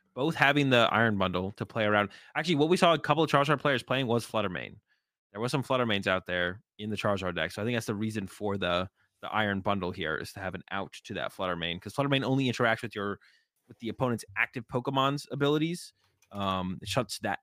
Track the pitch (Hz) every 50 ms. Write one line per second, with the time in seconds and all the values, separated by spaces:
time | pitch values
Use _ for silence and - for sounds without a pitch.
0 | _ _ - 123 127 165 165 - 147 139 143 147 143 135 131 120 117 - - 107
1 | 117 117 107 98 95 92 90 90 92 95 101 - 113 - - 117 110 104 104 104
2 | 104 101 - - - - - 143 160 160 175 139 147 160 180 - - 170 165 151
3 | - - 151 151 160 143 - 143 139 139 151 139 - 147 139 120 - - 127 131
4 | 135 117 117 117 - - - 110 104 98 87 71 60 50 - - _ _ _ _
5 | _ _ _ _ _ _ - 101 113 123 - 143 123 - 135 127 123 113 107 101
6 | 95 101 92 92 90 - 90 90 90 87 90 110 _ _ _ - 107 107 107 98
7 | - 110 101 95 95 90 87 85 80 85 - - 104 117 123 117 107 - 110 101
8 | 110 110 110 110 98 95 - - 104 104 98 101 92 87 87 87 92 92 _ _
9 | _ _ _ _ - - - 107 107 104 101 98 90 107 101 101 92 87 98 95
10 | 82 78 78 - - - - 98 95 92 90 92 - - 92 98 95 - - -
11 | - - 104 87 65 - - - 98 90 90 85 82 85 85 92 - 104 - -
12 | 139 143 143 135 135 113 131 135 135 127 113 - 123 117 113 110 - 110 - 110
13 | 101 101 98 - _ - _ _ _ _ _ _ _ _ 120 - - 110 107 -
14 | 135 127 120 110 - - 98 107 117 - - 127 110 - - 127 120 139 139 135
15 | 135 135 139 143 - - - 143 143 143 147 156 151 165 170 175 - - _ _
16 | _ _ _ _ _ _ - 101 101 98 95 95 92 92 95 - - 117 - 135
17 | 123 - - - - 107 95 -